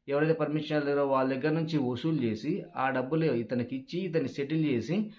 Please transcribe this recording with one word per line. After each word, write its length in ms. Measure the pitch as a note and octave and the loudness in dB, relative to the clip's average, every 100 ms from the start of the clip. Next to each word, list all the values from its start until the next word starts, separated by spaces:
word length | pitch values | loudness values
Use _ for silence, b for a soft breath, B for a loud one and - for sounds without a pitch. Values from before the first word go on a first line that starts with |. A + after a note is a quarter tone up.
| - | -2
ఎవరైతే 260 | C#3+ D#3 | 2 2
పర్మిషన్ 500 | D#3 D3 D3+ D3+ D3+ | 2 0 -2 0 0
ఇచ్చారో 240 | C#3+ C#3+ C#3 | 2 2 2
వాళ్ళ 260 | C3+ C3 | 2 2
దగ్గర 160 | C3 D3+ | 0 0
నుంచి 280 | D#3+ D#3+ D#3 | 0 0 0
వసూలు 440 | B2 A#2+ D#3+ D3+ | 0 0 0 2
చేసి 440 | A#2 G#2+ C#3 F#3 - B2+ | 0 -2 -2 -4 -4 -2
ఆ 120 | C3 | 0
డబ్బులు 360 | C3 B2+ D#3+ D#3+ | 0 0 2 2
ఇతనికి 500 | A#2+ A2 B2 A#2+ C3 | 2 0 -2 -2 -6
ఇచ్చి 240 | - F3 | -6 -6
ఇతన్ని 300 | F#3 D#3 C3 | -2 -2 -2
సెటిల్ 360 | - C#3 D#3+ D3+ | -4 -2 0 2
చేసి 460 | A#2 A#2 G3 G#3 | 0 0 -2 -2